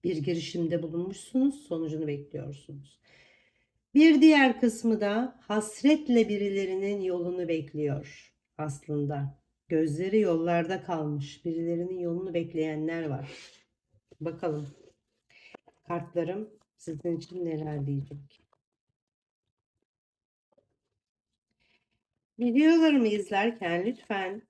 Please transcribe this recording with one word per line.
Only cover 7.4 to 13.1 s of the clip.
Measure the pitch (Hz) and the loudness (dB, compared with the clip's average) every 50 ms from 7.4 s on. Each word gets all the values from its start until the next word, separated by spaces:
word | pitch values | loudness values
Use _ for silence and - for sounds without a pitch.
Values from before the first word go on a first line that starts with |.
| 180 | -2
bekliyor | 165 165 160 151 - - 147 151 143 139 139 - - - - - _ _ _ _ _ _ | -2 -2 -4 -4 -6 -6 -4 -2 -2 -2 -4 -8 -14 -20 -20 -20 _ _ _ _ _ _
aslında. | - 151 151 139 - - - 151 147 143 143 151 139 139 139 - _ _ _ _ _ _ | -8 -8 -8 -8 -10 -8 -6 -4 -2 -2 -2 -4 -4 -6 -8 -10 _ _ _ _ _ _
Gözleri | _ 170 156 160 156 139 - 185 190 202 220 | _ 0 0 0 0 -2 -4 -4 2 2 2
yollarda | 208 185 170 160 165 175 170 170 165 165 190 180 | 4 4 2 0 0 2 0 0 0 -2 -6 -8
kalmış, | - - 175 160 151 151 147 147 139 139 - - _ | -6 -6 -6 -4 -4 -4 -4 -6 -8 -10 -14 -10 _
birilerinin | 170 160 165 165 170 170 170 175 185 185 180 | -6 -6 -4 -4 -4 -4 -4 -4 -6 -6 -6
yolunu | 175 170 170 175 190 190 165 | -4 -4 -4 -4 -6 -4 -4
bekleyenler | 175 165 170 - 156 156 156 156 151 156 160 165 165 165 | -4 -4 -4 -4 -4 -2 -2 -2 -4 -4 -4 -4 -4 -4
var. | 151 | -6